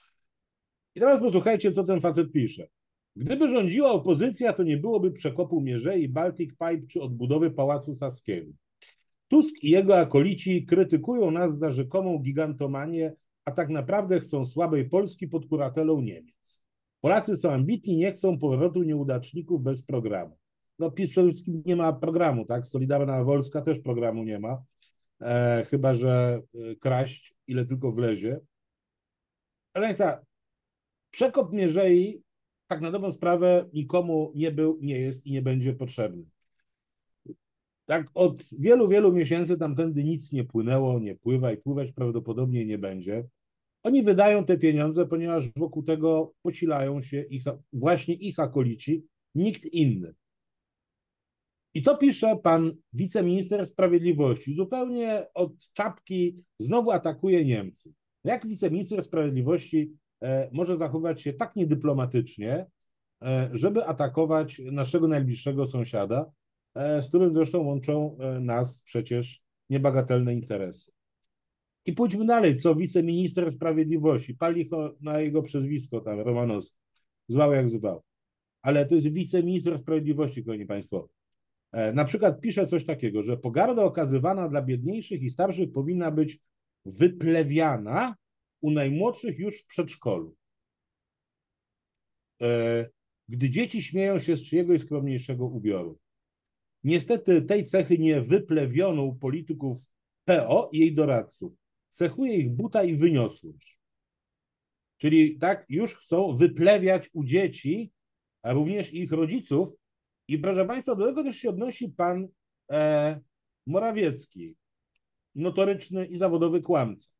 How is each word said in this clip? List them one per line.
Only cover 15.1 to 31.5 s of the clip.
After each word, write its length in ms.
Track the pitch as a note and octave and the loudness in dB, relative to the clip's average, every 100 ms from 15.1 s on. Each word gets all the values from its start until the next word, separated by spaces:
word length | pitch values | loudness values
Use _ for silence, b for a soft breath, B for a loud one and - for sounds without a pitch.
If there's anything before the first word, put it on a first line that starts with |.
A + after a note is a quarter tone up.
| - E3+ | -4 -6
pod 180 | D#3+ C3 | -6 -4
kuratelą 540 | D3 C3+ C3 D#3 D3+ | -4 -2 -2 0 0
Niemiec. 640 | A2+ E2+ - _ - - _ _ _ _ | -2 -8 -16 _ -20 -20 _ _ _ _
Polacy 360 | D3 G#3 A3 F3+ | 0 2 0 0
są 140 | E3+ | 0
ambitni, 460 | C3+ C#3+ A3+ G#3 D#3+ | 0 0 -2 0 0
nie 160 | F#3+ | 0
chcą 260 | - G3 D#3 | 0 0 0
powrotu 440 | C#3+ C3 F3 F3 | 0 2 2 0
nieudaczników 800 | D#3+ D3+ C#3 B2+ B2+ E3+ E3 E3 | 0 -2 -2 -4 -6 -10 -4 -4
bez 200 | C3 C3 | -2 -4
programu”. 560 | - C3 A2 F#2+ F2 - _ _ _ - | -4 -4 -4 -4 -8 -16 _ _ _ -6
No, 120 | D#3+ | -6
pis 200 | - F3 | -4 -2
przede 180 | F#3 F3+ | 4 4
wszystkim 340 | F3 - D#3+ D#3 | 2 -6 -6 -2
nie 100 | E3+ | 0
ma 160 | E3 | 0
programu, 520 | C3 D#3+ E3 E3 B2 | 0 0 2 2 0
tak? 220 | G#2+ B2 B2 | -2 -6 -4
Solidarna 580 | C3 C3 C#3+ C#3 C3 | -4 0 0 0 0
Wolska 380 | B2 C#3+ C3 D3+ | 2 2 0 -4
też 160 | D#3+ C#3 | -2 -2
programu 460 | B2+ A#2+ A#2 A2+ | -2 -2 -2 -2
nie 140 | A2 G#2 | -4 -6
ma, 240 | A2 B2+ - _ b _ _ - | -6 -8 -12 _ b _ _ -10
e, 460 | A#2+ A#2+ A#2+ A#2 A#2 | -2 0 2 2 0
chyba 240 | C#3 C3+ | 0 2
że, 480 | A#2+ B2+ B2 B2 A#2+ - | 2 2 2 2 -2 -6
e, 220 | A#2 A2+ A2 | -14 -12 -6
kraść, 580 | C3+ B2+ C3 - - _ - | -2 0 -2 -8 -20 _ -6
ile 200 | B2+ B2 | -4 -4
tylko 260 | C3 C3 | -4 -4
wlezie. 480 | A2 A#2+ G2+ G#2+ D3 - _ _ _ _ _ _ _ _ _ _ _ _ | -2 -2 -2 -4 -8 -10 _ _ _ _ _ _ _ _ _ _ _ _
Ale 140 | F#3 A3 | -4 -2
Państwa, 380 | F#3+ F3+ - - _ _ _ _ _ _ _ _ | 0 0 -2 -10 _ _ _ _ _ _ _ _
przekop 420 | - B3+ C#4 F3+ | 0 0 2 0